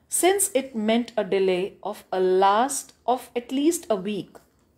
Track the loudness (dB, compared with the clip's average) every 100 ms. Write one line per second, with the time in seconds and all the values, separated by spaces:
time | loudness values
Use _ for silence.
0 | _ 0 2 2 0 -2 -2 -2 0 0
1 | 0 -4 0 2 2 0 -2 -8 -12 -12
2 | -6 0 2 4 4 4 0 -4 -10 _
3 | -2 -2 -4 -8 -4 0 0 0 -2 -4
4 | -2 -8 -10 -18 _ _ _